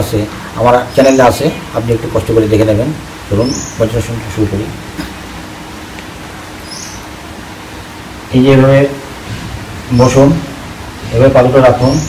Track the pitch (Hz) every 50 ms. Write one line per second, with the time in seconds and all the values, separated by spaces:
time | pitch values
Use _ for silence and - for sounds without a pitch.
0 | 104 - 117 107 101 104 - - - - - 110 113 123 123 123 120 - - 139
1 | 131 135 135 131 127 117 110 - 139 165 - - - - - 120 113 117 117 110
2 | - - 113 113 - - 113 113 110 101 107 104 110 107 104 101 123 147 156 -
3 | - - - - - - 101 101 117 131 147 - - - - - 117 107 113 117
4 | - 120 117 113 - - - 110 107 92 95 98 107 - - - - - - -
5 | - - - - - - - - - - - - - - - - - - - -
6 | - - - - - - - - - - - - - - - - - - - -
7 | - - - - - - - - - - - - - - - - - - - -
8 | - - - - - - - 127 127 139 135 131 131 135 139 139 139 139 - -
9 | - - - - - - - - - - - - - - - - - 120 123 120
10 | 127 127 127 135 170 170 160 - - - - - - - - - - - - -
11 | - - 117 117 127 135 - 127 123 127 135 135 131 123 110 - 123 131 147 160
12 | 151